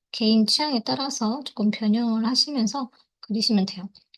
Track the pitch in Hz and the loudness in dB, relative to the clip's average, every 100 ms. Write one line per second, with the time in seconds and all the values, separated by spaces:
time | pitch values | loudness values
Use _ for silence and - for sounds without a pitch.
0 | _ - 220 220 214 - 302 247 240 262 | _ -2 4 4 4 2 0 -2 -2 -4
1 | 277 277 220 262 269 - 214 202 214 220 | -4 -2 -2 -2 -6 -2 0 0 0 2
2 | 233 220 226 254 - 285 220 277 254 - | 2 0 0 0 0 0 0 -2 -6 -12
3 | _ _ - 220 202 208 190 185 196 - | _ _ -6 -4 2 2 0 -4 -14 -16
4 | _ | _